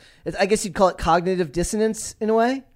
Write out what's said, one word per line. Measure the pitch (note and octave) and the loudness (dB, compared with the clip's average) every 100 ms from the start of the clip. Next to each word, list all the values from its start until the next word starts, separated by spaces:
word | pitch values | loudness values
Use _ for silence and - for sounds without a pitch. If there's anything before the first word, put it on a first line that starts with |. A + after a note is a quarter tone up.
| - _ - F#3 | -20 _ -10 -2
I | F#3+ | 0
guess | G#3 G#3 | 0 0
you'd | D3+ | 2
call | F#3 | 2
it | E3 | 2
cognitive | F3+ E3+ F3 F#3 E3 | 2 2 2 -2 -2
dissonance | E3+ F3 G#3+ A3 A3 - - | -4 -2 0 -2 -2 -10 -6
in | G#3+ | 0
a | |
way. | A3 A#3 C4+ - | 2 2 -2 -8